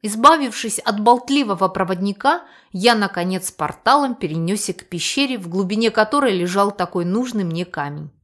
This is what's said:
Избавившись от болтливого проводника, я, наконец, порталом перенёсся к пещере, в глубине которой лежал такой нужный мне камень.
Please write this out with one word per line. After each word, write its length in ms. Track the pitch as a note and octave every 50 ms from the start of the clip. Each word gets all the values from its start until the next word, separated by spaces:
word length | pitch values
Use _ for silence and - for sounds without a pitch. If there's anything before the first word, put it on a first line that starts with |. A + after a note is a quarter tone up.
Избавившись 760 | - G#3+ G#3 A3 A#3+ D4 E4 D#4 C#4 A#3+ - - - A3 - -
от 220 | - - G#3 G#3
болтливого 680 | G#3 A#3 B3 A#3+ B3 - C#4 D4 C4+ G#3 G3 E3+ F#3+
проводника, 760 | F3+ F#3 F#3+ F#3 F3 F#3+ F3 G3 G3+ G3 - - C4+ D#4+ F4 - - - - _ _
я, 240 | - F3+ G3 A#3+ A#3
наконец, 560 | G#3+ G#3 F#3+ G3 F3+ F3 F#3 F#3 F3+ F#3 -
порталом 640 | _ - D#3 D3+ - - _ A3+ C4 D4 C#4 C4 A#3+
перенёсся 580 | - - D#3 D#3 E3 E3 E3+ G3+ G3+ - -
к 160 | F3 - - _
пещере, 480 | F3+ E3+ - - - C4+ C#4 C4 C4
в 120 | G#3+ F3+ E3+
глубине 420 | E3+ F#3+ G3 F3+ G#3+ G#3+ A#3 A3
которой 420 | A3 A3+ G#3+ G#3+ D4 D4 C#4 B3
лежал 380 | G3 F3+ F3 F3+ F#3 G3 G3+ G#3
такой 340 | G3+ - F3+ F3 - F3+ E3+
нужный 380 | F3 F#3 A3+ B3+ B3 A#3 G#3
мне 220 | F#3+ E3+ D#3+ E3+ F3+
камень. 480 | F3 - D#3+ C#3+ C#3+ D3 D3+ D3+ D3 _ _